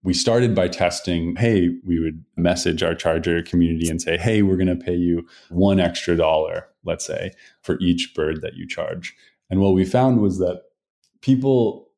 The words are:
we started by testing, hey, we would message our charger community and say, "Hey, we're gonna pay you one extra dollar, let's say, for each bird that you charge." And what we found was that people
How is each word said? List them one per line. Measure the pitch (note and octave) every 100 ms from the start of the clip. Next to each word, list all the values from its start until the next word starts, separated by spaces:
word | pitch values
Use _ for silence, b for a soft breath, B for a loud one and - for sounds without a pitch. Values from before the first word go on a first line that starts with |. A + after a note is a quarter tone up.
we | F#2 F2
started | - A#2 B2 F#2+
by | F2+
testing, | - F2 - - E2+ E2 E2+
hey, | A#2 G#2 F2 F2 F2+
we | E2+
would | E2 D#2+ - -
message | E2+ F2 F2+ D#2+
our | E2 E2+
charger | E2 D#2+ E2 E2+
community | E2 F2 E2+ E2 E2
and | D#2+
say, | - E2
"Hey, | E2+ A2
we're | G2 F#2
gonna | F#2 F2
pay | - F2+
you | F2 E2+ E2 B B
one | E2+ G2 G2
extra | F2 F2 - E2
dollar, | D#2+ D#2 D#2 E2 - _
let's | - D#2+ -
say, | D#2 F#2+ - b b
for | - -
each | F2+ F2 - -
bird | D#2 D#2
that | D#2+ F2
you | F2
charge." | - D#2+ - - - b b _
And | F#2+
what | G2 F#2+
we | F#2+
found | B2 C3 A#2+
was | G2+ F#2
that | F2+ F2+ _ _ _ _ _ _
people | - C3 C3+ B2+ A2 - _